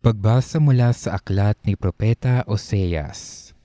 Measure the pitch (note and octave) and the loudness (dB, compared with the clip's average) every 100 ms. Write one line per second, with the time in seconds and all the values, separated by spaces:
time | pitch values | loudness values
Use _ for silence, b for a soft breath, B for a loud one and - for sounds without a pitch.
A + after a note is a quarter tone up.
0 | A#2+ A2 G#2 B2 - D#3+ D3 B2 A#2+ A#2 | 2 2 2 2 0 2 4 4 2 0
1 | - F2 - G2 G2+ G#2 - G2 F#2+ - | -4 -6 -2 0 2 0 -2 -2 -4 -2
2 | G#2+ A#2 B2+ B2+ B2 G#2 - G2+ F#2 D#2+ | -2 0 0 0 -2 -6 -2 -2 -2 -2
3 | C#2+ - - - - _ | -6 -12 -18 -20 -20 _